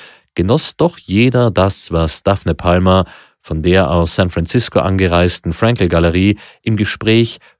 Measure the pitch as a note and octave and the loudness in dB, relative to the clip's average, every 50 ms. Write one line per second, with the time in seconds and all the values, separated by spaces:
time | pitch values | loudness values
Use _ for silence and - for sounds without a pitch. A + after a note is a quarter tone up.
0 | - - - _ _ _ _ - F2 G2 B2+ D#3+ - - - - D3+ F3 - - | -20 -20 -20 _ _ _ _ -4 0 0 0 0 -2 -4 -2 -2 -2 -2 -2 -6
1 | - - F#2 G#2+ B2 B2+ B2 B2 A#2+ A#2 F2+ F2+ F#2+ G2 - - - - E2+ E2 | -8 -4 0 2 2 2 2 2 0 0 2 2 0 0 0 -4 -6 -4 -2 -2
2 | E2 D#2+ - - - G2 G2 - - E2+ D#2+ - - F2+ F2 F2+ F#2 F#2 F#2 F#2+ | -2 -2 -4 -4 -2 -2 -2 0 -2 -4 -4 -2 0 0 0 2 2 4 2 2
3 | F2 - - - - _ _ _ _ - D#2+ D#2 D2+ F2 F2+ F#2+ F2+ C2+ F2 E2+ | 2 -2 -6 -18 -20 _ _ _ _ -8 -6 -4 0 2 2 2 2 2 2 0
4 | E2 E2 - - F#2 F2 - F2 D#2+ - - B2 - - - G#2 - G2 F#2+ F#2+ | 0 0 0 -2 -2 -2 -2 -4 -4 -2 -2 -2 -2 0 -2 -2 0 0 0 0
5 | F#2+ F2 F2 F2 F2+ - - - - F2 E2 - A2+ A2+ B2 A2+ F#2+ E2+ E2+ E2 | 0 2 2 2 2 0 -2 -4 -6 -6 -4 -2 0 0 0 0 0 0 0 2
6 | F2 E2+ E2 F2+ F#2+ G#2 G#2 - - - - _ _ A2 A2 G2+ G#2 - - - | 2 2 2 2 2 2 0 -2 -6 -16 -20 _ _ -4 -2 0 -2 -2 -4 -4
7 | - A2 A2+ A#2 A#2 A2+ - - _ _ _ _ | -2 2 2 2 2 0 -4 -10 _ _ _ _